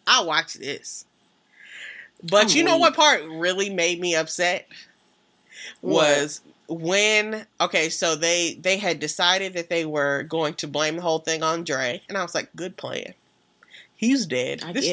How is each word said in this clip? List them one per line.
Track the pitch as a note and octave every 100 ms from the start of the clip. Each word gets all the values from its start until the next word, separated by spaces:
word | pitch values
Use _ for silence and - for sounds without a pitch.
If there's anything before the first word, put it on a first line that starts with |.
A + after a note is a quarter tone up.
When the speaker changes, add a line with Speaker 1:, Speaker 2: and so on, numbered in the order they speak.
| -
Speaker 1:
"I'll | B3+ F3
watch | D#3 D#3+
this." | - C3 C3+ - - - _ _ _ _ _ - - - - - -
But | E3+ G3 G#3+
Speaker 2:
I'm | D4
Speaker 1:
you |
know | E4+ E4
what | E4
Speaker 2:
weak. | C4+
Speaker 1:
part | D4+ A3
really | D#3 D#3+ F3 F#3 G3+
made | F#3+ E3+ F3
me | F3+
upset? | E3 D#3+ - F3 F#3 - - - _ _ _ _ _ _ - - -
Speaker 2:
What? | - D#3+ D3+
Speaker 1:
Was | C#3+ D3 - - _ -
when, | E3 D#3+ G3 G#3+ G#3+ G#3+ A3 G3+ _
okay, | F3 F#3 D#3+
so | - E3+ D#3
they, | E3 F3 E3 -
they | F3+ F#3+
had | G3+ D#3
decided | D3 - F3+ F#3+ F#3+
that | F3+ E3
they | E3+
were | D#3 D3+ C#3+ C#3
going | D#3 D#3+ D3+
to | C#3+ D3+
blame | C#3+ D#3 E3
the |
whole | F3 D#3+
thing | D#3+ D#3+
on | D#3+ E3+
Dre, | E3+ C3+ B2+ E3 -
and | G3
I |
was | F3
like, | D#3+ - -
"Good | F3+ -
plan. | B2+ - - - _ _ _ _ _ - - _
He's | A3+ C4+ F3
dead. | B2+ C3 C#3
Speaker 2:
I | D#3+
Speaker 1:
This, | F3 E3